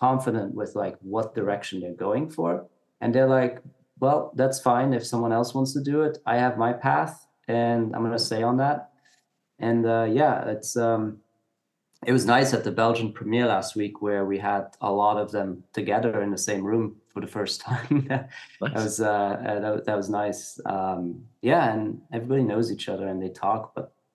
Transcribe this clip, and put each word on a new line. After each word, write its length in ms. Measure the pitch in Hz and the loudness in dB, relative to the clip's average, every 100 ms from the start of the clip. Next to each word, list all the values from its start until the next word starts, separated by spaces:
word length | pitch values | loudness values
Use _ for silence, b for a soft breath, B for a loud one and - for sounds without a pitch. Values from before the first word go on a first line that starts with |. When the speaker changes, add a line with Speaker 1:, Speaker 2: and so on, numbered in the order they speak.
Speaker 1:
confident 540 | 123 127 127 110 98 | 2 2 0 -2 -4
with, 200 | 107 101 | -6 -6
like, 220 | 104 95 - | -4 -6 -8
what 320 | 98 107 110 | -6 -4 -2
direction 460 | 113 101 101 - 92 | -2 -2 -2 -6 -8
they're 120 | 87 | -8
going 380 | - 98 120 160 | -6 -2 -2 -2
for. 360 | 160 85 - - _ _ _ | -2 -2 -2 -6 _ _ _
And 120 | 113 | 0
they're 140 | 127 135 | 4 6
like, 320 | 131 123 - - _ _ - | 6 2 -2 -16 _ _ 0
"Well, 340 | 135 147 - | 2 2 0
that's 260 | 120 131 - | 0 0 2
fine. 340 | 123 120 135 | 2 4 2
If 100 | 120 - | 0 -2
someone 240 | 117 117 | -2 2
else 220 | 117 120 | 2 0
wants 200 | 135 131 | 0 0
to 80 | 143 | -2
do 180 | 139 147 | 0 2
it, 160 | 151 - | 0 0
I 120 | 113 117 | 0 2
have 180 | 123 110 | 2 2
my 160 | 117 | 0
path 540 | 120 135 147 160 - _ _ - | 0 2 2 0 -8 _ _ -2
and 480 | 117 117 117 110 | 2 2 2 0
I'm 80 | 113 | -2
gonna 160 | 113 117 | 0 0
stay 240 | - 110 | 0 0
on 140 | 120 127 | 2 2
that." 340 | 139 147 - _ b b _ _ _ - | 2 0 -6 _ b b _ _ _ -4
And, 260 | 113 117 | 0 2
uh, 240 | 113 113 110 | 4 2 2
yeah, 380 | 127 151 - - | 4 4 2 -2
it's, 260 | 131 - | -6 -4
um, 440 | 120 117 113 107 107 _ _ _ _ _ _ _ _ - | 0 2 2 -2 -6 _ _ _ _ _ _ _ _ 2
it 60 | |
was 120 | 123 | 2
nice 300 | 101 127 139 | 6 4 4
at 100 | 113 | 0
the 80 | 110 | 0
Belgian 400 | 104 113 113 110 | 2 2 2 -2
premiere 340 | - 104 120 120 | -6 -2 2 2
last 300 | 98 95 107 | 0 -2 -4
week 240 | 104 104 | -4 -4
where 240 | 104 101 | -2 0
we 140 | 98 98 | 0 -2
had 360 | 101 101 - - | 0 -2 -4 -6
a 100 | 104 | -2
lot 280 | 101 104 104 | 2 2 2
of 140 | 104 | -2
them 320 | 107 98 87 - | -4 -4 -6 -8
together 480 | - 98 107 117 104 | -6 0 2 2 0
in 80 | 101 | -2
the 80 | 95 | -2
same 260 | - 98 | -2 -2
room 320 | 98 113 107 - _ | 0 0 0 -6 _
for 120 | - | -10
the 60 | - | -6
first 340 | 107 98 - | -4 -4 -6
<laughs> 60 | - | -4
time. 380 | 123 - 143 135 | -6 2 2 2
That 220 | 135 - B B B | -2 -4 B B B
Speaker 2:
Nice. 120 | 107 | -4
Speaker 1:
was, 260 | 110 104 107 | -2 -2 0
uh, 80 | 107 | 0
uh, 500 | 104 101 101 113 104 | 2 0 0 -2 -2
that, 240 | 107 107 | -2 -2
that 120 | - 104 | 0 -2
was 100 | 98 | -2
nice. 500 | 104 104 - - - | -2 -2 -4 -12 -8
Um, 640 | 104 98 95 90 87 85 - _ | -4 -2 -2 -2 -6 -8 -14 _
yeah, 320 | 120 170 123 | 2 4 4
and 260 | 110 107 - - | 0 -4 -6 -8
everybody 320 | 120 120 135 | -8 0 2
knows 300 | 113 104 113 | 2 2 0
each 160 | 101 - | -4 -6
other 180 | 98 98 | -4 -4
and 140 | 95 | -4
they 60 | 92 | -6
talk, 460 | - 101 113 - | -4 -2 -2 -4
but 180 | - - _ _ | -12 -12 _ _